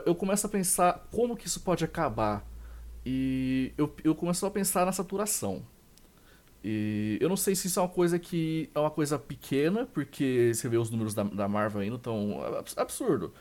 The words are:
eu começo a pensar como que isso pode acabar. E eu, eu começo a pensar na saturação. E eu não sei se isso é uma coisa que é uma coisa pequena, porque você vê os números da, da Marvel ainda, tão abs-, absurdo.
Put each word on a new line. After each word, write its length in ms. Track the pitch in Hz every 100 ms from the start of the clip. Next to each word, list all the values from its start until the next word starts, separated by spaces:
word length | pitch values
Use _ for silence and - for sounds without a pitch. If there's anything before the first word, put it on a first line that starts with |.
| 165
eu 80 |
começo 320 | 175 196 202 208
a 40 |
pensar 580 | 202 180 - 180 - -
como 240 | 202 240 233
que 100 | 170
isso 140 | -
pode 240 | - 170 160
acabar. 600 | - 151 110 107 104 - - - - - - 127
E 680 | 131 131 131 131 131 131 -
eu, 180 | 147 -
eu 100 | 156
começo 320 | 156 170 175 196
a 60 |
pensar 340 | 202 190 185 180
na 60 |
saturação. 760 | 185 180 196 208 - 101 92 - - - - - - - - - -
E 560 | 98 107 107 104 107 107
eu 80 | 151
não 80 | 196
sei 180 | 208 196
se 120 | 185
isso 120 | 190
é 20 |
uma 60 | 185
coisa 320 | 185 175 175
que 500 | - 170 160 160 160 147
é 40 |
uma 120 | 151
coisa 260 | 151 147 143
pequena, 680 | - 139 - 135 151 214 262
porque 680 | - 135 - 139 127 120
você 140 | 113 123
vê 80 | 117
os 140 | 113
números 240 | 113 107
da, 100 | 104
da 240 | 101 95 101
Marvel 320 | 104 107 104
ainda, 180 | 101 123
tão 460 | 123 110 104 73
abs-, 340 | 62 - - -
absurdo. 560 | 254 - 262 151 82 -